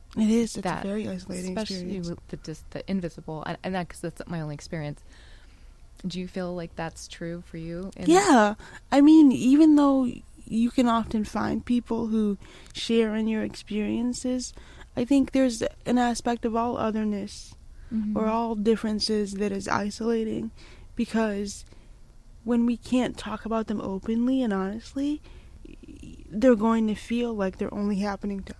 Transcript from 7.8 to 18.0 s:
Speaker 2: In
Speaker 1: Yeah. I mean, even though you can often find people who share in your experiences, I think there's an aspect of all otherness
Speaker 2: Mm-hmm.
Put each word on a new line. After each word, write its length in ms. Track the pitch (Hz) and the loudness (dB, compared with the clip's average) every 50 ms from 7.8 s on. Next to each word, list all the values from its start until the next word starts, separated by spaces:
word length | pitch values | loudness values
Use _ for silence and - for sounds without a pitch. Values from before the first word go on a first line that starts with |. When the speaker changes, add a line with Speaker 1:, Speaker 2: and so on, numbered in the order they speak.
| 190 196 - - | -10 -10 -10 -4
Speaker 2:
In 100 | 180 226 | 2 4
Speaker 1:
Yeah. 460 | 339 381 403 392 285 233 214 208 214 - - - - - - - | 4 6 6 8 8 8 8 6 2 -2 -10 -16 -20 -20 -4 2
I 100 | - 277 | 4 8
mean, 300 | 285 302 311 320 302 269 | 10 10 12 12 10 10
even 460 | 240 120 170 254 269 294 320 311 302 294 | 8 6 4 6 8 8 8 8 8 8
though 340 | 285 277 269 269 254 240 - - - - - - - | 6 6 4 4 2 0 -4 -8 -12 -18 -20 -20 -10
you 240 | - - 226 233 240 | -4 0 0 0 2
can 180 | - - 247 240 | 2 2 4 4
often 360 | 226 226 214 - - 220 208 | 4 2 0 0 -2 -4 -4
find 420 | - - 208 214 220 - 226 - | -2 -2 -2 -2 -2 -2 -4 -2
people 420 | - 240 240 226 - 233 226 233 220 | -2 -2 -2 -2 -2 -4 -4 -2 -2
who 300 | 220 220 214 208 202 - - - - - - - - | 0 0 0 0 -2 -4 -8 -14 -20 -20 -20 -18 -12
share 420 | - - - 226 226 226 214 214 | -10 -4 0 2 2 2 2 0
in 120 | 220 220 220 | -2 -2 -2
your 140 | 220 214 | -2 -2
experiences, 1120 | 214 208 202 - - - 196 214 208 208 214 226 233 247 240 - - 254 254 254 247 - - - - - - - - - - | -4 -4 -8 -10 -12 -8 -6 -4 -2 -2 -2 -2 -2 -4 -4 -4 -4 -4 -4 -4 -4 -8 -12 -16 -18 -20 -20 -20 -20 -10 -6
I 100 | 247 240 | -4 0
think 260 | 233 277 277 262 - | 2 4 4 4 2
there's 320 | - 262 262 254 226 220 - - - - - - | 2 2 2 2 2 -2 -4 -4 -6 -6 -2 0
an 100 | 233 247 | 2 2
aspect 480 | 240 240 233 - - 240 240 233 - | 2 2 0 -2 -2 -4 -2 -2 -2
of 100 | 233 220 | -2 -2
all 220 | 226 233 240 240 - | -2 -2 -2 -2 -2
otherness 800 | - 220 208 220 220 214 208 202 196 208 - - - - - - - - - - - - 233 | -2 -2 -2 -2 -2 -2 -2 -4 -6 -8 -10 -14 -18 -18 -20 -20 -20 -20 -20 -18 -12 -8 -6
Speaker 2:
Mm-hmm. 220 | 220 | -4